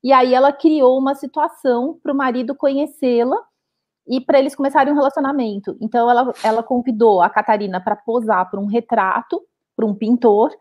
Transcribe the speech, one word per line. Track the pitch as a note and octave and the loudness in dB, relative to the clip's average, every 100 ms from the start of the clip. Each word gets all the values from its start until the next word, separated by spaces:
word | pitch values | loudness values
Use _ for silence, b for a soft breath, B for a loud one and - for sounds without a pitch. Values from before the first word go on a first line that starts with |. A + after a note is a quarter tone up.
e | B3 | 4
aí | C4+ B3+ | 4 4
ela | B3+ C#4 | 4 4
criou | C#4+ E4 D#4 B3+ C4 | 2 0 4 4 2
uma | C4+ C#4+ | 0 -4
situação | C#4 - D#4 - C4+ A#3+ C4 D#4+ | -6 -4 -4 -4 -2 -2 -2 -8
pro | - | -6
marido | C#4 C4 B3 A#3+ | -2 -2 -4 -6
conhecê-la | C#4 D4 C#4 D4 - C4 A#3+ A#3+ F#4+ A#4+ _ _ _ _ _ - | -2 -2 -2 -4 -4 0 0 0 -2 -6 _ _ _ _ _ -6
e | B3+ | -6
pra | B3+ C#4 | -2 0
eles | C4+ | 0
começarem | - C#4 D4 - | -4 -2 0 0
um | D4 | 0
relacionamento. | C4+ C4+ C#4 C#4+ A3+ G3+ G3+ - | 0 -2 -4 -4 -4 -6 -10 -10
Então, | A3 A#3+ A#3 | -4 0 2
ela, | A#3+ B3+ - | 2 0 -2
ela | G#3+ A3 | -2 -2
convidou | A3+ B3 B3 A3 A#3 G3 | -2 -4 -2 2 4 4
a | F3+ | 2
Catarina | G#3+ G#3 G#3+ G3+ F#3 | 0 0 0 -2 -6
pra | F#3 G#3 | -4 -6
posar | - A#3 A3 F#3+ F#3 | -4 -4 0 -2 -2
pra | G3+ | -6
um | G3+ | -4
retrato, | A3+ A3+ A3+ F#3+ G3 - E4+ _ _ _ | -4 -2 -2 0 -2 -4 -10 _ _ _
pra | - A3+ | -4 -4
um | G3+ | -2
pintor | A3 A#3+ A#3+ G#3 B3 - | -2 2 4 4 2 -2